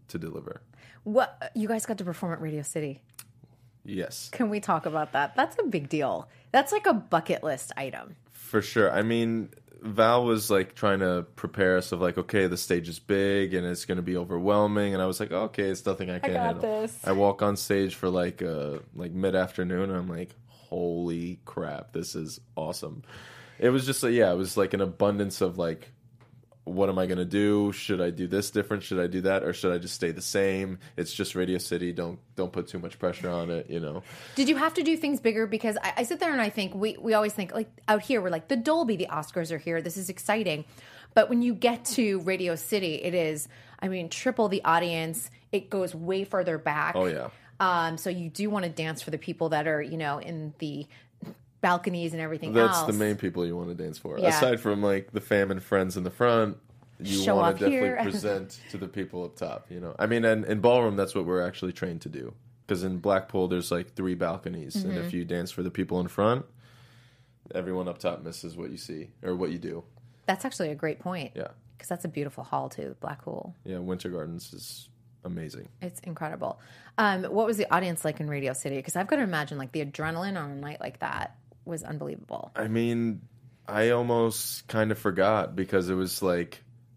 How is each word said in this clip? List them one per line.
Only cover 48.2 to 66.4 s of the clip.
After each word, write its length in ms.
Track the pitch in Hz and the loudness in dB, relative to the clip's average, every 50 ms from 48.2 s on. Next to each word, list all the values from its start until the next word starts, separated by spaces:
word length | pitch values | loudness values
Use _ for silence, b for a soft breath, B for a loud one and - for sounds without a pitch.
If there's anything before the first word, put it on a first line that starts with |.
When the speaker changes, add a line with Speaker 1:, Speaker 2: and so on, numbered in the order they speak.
| 170 160 | -6 -6
Speaker 2:
do 220 | - - 208 208 | -4 -2 -2 0
wanna 180 | 208 202 180 170 | 0 0 -2 -2
dance 320 | 156 165 160 160 156 156 | -4 -4 -4 -4 -4 -6
for 100 | - 160 | -6 -6
the 80 | 156 147 | -6 -6
people 300 | - 180 160 - 165 160 | -6 -6 -4 -2 0 0
that 180 | 156 151 151 | 2 2 2
are, 140 | 160 151 147 | 2 0 0
you 160 | 147 - 165 | -2 -4 -4
know, 220 | 160 156 143 143 147 | -4 -2 -2 -2 -4
in 340 | - 175 165 156 156 151 147 - | -6 -8 -8 -8 -8 -8 -8 -8
the 280 | 160 147 143 143 151 B B B B B B - - - - - - _ _ - | -8 -8 -6 -8 -10 B B B B B B -18 -16 -16 -16 -18 -20 _ _ 0
balconies 520 | - 180 180 175 - 190 180 170 170 165 | 2 2 2 2 0 -2 -4 -2 -4 -4
and 100 | 165 160 | -4 -4
everything 300 | 160 156 160 147 - - | -6 -6 -6 -6 -2 2
Speaker 1:
That's 260 | 110 117 117 113 - - | 6 6 8 8 6 4
Speaker 2:
else. 80 | - | 2
Speaker 1:
the 60 | - | 2
main 240 | 107 104 107 104 104 | 2 2 2 2 2
people 280 | 101 101 90 82 90 87 | 0 -2 -2 0 0 -2
you 120 | 85 87 | -2 -2
wanna 180 | 87 87 87 87 | -4 -6 -6 -6
dance 240 | 85 - 82 78 - | -6 -8 -8 -8 -8
for. 180 | - - - | -10 -8 -2
Speaker 2:
Yeah. 120 | - - 165 | 2 4 4
Speaker 1:
Aside 320 | 156 151 135 127 120 113 | 6 6 6 4 4 2
from, 200 | - 107 104 101 | 2 0 2 4
like, 300 | 104 101 98 98 95 - | 4 4 4 2 0 -2
the 100 | - 101 | -6 -4
fam 300 | - - 107 101 98 98 | 0 4 4 4 4 4
and 100 | 95 92 | 0 -2
friends 360 | - - 101 95 95 92 87 | -2 2 2 2 4 2 0
in 80 | 92 90 | -4 -4
the 60 | 90 | -4
front, 460 | - - 120 120 117 113 110 104 - - _ - - - - _ - - | 0 4 4 6 6 6 4 2 0 -8 _ -20 -20 -20 -20 _ -16 -10
you 200 | - 196 196 196 | -6 -2 -2 0
Speaker 2:
Show 140 | 190 208 196 | 2 4 4
Speaker 1:
wanna 140 | 196 196 - | 6 6 4
Speaker 2:
off 40 | 196 | 4
Speaker 1:
definitely 240 | 180 208 - - 254 | 4 2 4 4 4
Speaker 2:
here. 180 | 208 - - | 2 0 0
<laughs> 60 | - | 0
Speaker 1:
present 580 | 226 98 143 202 104 104 101 98 95 98 - - - - | 0 0 -2 -2 -2 0 -2 -2 -4 -8 -16 -18 -16 -12
to 80 | - 92 | -10 -8
the 80 | 95 | -8
people 380 | 87 - 101 92 - 90 90 87 | -6 -4 -6 -6 -6 -6 -8 -8
up 100 | 87 - | -8 -8
top, 320 | - 90 78 58 - - - | -8 -8 -8 -8 -10 -12 -12
you 120 | 87 90 | -12 -10
know? 160 | 87 80 - - | -10 -8 -4 0
I 80 | 101 | 2
mean, 180 | 107 117 117 117 | 2 4 6 6
and 200 | 113 110 110 - | 6 6 4 4
in 160 | - 107 104 | 0 2 4
ballroom, 340 | 107 120 123 127 120 110 101 | 6 8 8 8 6 4 4
that's 220 | 98 95 92 - | 2 0 0 0
what 100 | 101 85 | -2 0
we're 180 | 87 90 90 87 | 2 2 2 0
actually 280 | 90 - - 92 92 | 0 -4 -4 -6 -6
trained 300 | 87 - 95 90 85 80 | -4 -4 -6 -6 -6 -6
to 60 | - 76 | -10 -10
do. 240 | 76 67 60 58 - - - - - _ _ - | -10 -10 -10 -12 -14 -18 -20 -20 -20 _ _ -4
'Cause 160 | 101 87 92 | -2 -2 0
in 140 | 95 92 87 | -2 -2 0
Blackpool, 500 | 92 101 98 95 - - - 95 92 90 | 2 2 2 2 2 0 0 0 2 2
there's, 240 | 90 87 82 - | 2 0 0 0
like, 220 | 87 85 87 - - | -2 -2 -2 -6 -6
three 180 | - 92 92 90 | -4 -2 -2 -2
balconies. 640 | 85 87 82 85 85 - 82 87 85 71 - - | 0 -2 -2 -4 -4 -8 -8 -8 -8 -8 -6 -6
And 200 | 202 190 95 92 | -4 -4 -4 -4
if 100 | 87 85 | -4 -6
Speaker 2:
Mm-hmm. 100 | 87 - | -4 -4
Speaker 1:
you 80 | 87 87 | -6 -4
dance 260 | 85 87 87 87 90 | -4 -4 -4 -4 -6
for 140 | - 92 90 | -6 -6 -6
the 60 | 90 | -6
people 280 | - 95 92 - 87 90 | -4 -4 -4 -2 -2 -2
in 80 | 87 | -2
front, 400 | 87 - - 101 113 123 135 | -2 0 2 4 4 4 2